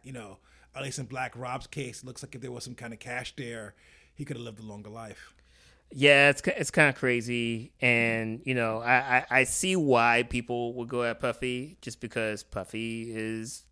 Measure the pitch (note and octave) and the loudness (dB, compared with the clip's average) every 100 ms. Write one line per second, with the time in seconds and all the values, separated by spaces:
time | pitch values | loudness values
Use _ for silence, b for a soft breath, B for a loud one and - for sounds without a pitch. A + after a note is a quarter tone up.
0 | B2+ B2+ G#2 F#2+ b b b C3+ C#3 C3 | -16 -16 -16 -18 b b b -10 -8 -8
1 | B2 B2+ B2+ A#2+ B2 C3 - - B2 A2+ | -8 -6 -6 -6 -8 -8 -8 -10 -10 -10
2 | B2+ B2+ - B2+ B2+ A#2+ B2 A#2+ A#2+ A2 | -16 -16 -16 -12 -12 -10 -12 -12 -14 -12
3 | B2+ B2 A#2+ - B2 A#2 G#2 b b b | -10 -10 -10 -10 -10 -10 -12 b b b
4 | b - C#3+ A#2 A#2 G#2+ A2 G#2 G#2 A2+ | b -14 -10 -10 -10 -12 -12 -14 -14 -14
5 | A2 G2+ - _ b b b b _ C3 | -14 -16 -20 _ b b b b _ 6
6 | C#3+ C#3 C#3+ C#3 - - D3+ - D3+ C3 | 8 10 10 6 2 -2 0 4 4 4
7 | B2+ A#2+ A#2 A#2+ A#2 A2+ B2 _ B2 A#2 | 2 2 0 -2 -2 -2 -6 _ 4 4
8 | A#2 A2+ A2 A2+ - B2+ A2+ A2 A#2 B2+ | 4 2 -2 -4 -4 0 0 0 2 2
9 | C3+ B2+ B2+ B2+ B2+ - F#3+ F#3 D3 A#2+ | 4 2 4 2 2 0 0 2 4 4
10 | A#2 A#2+ B2 B2+ A#2 A#2+ A#2+ B2+ A#2 B2 | 6 4 2 -4 -4 -4 -4 -6 -6 -2
11 | A#2+ A#2 B2+ A#2 B2+ B2 C#3+ - - - | -2 -2 -4 -4 -4 -6 -8 -14 -14 -12
12 | A#2 - A2 G#2 - G#2 F#2 A2 A2+ A2+ | -10 -4 -4 -6 -8 -10 -8 -8 -6 -8
13 | A2+ A2 A2 A2 A2+ - - | -8 -6 -6 -6 -8 -12 -16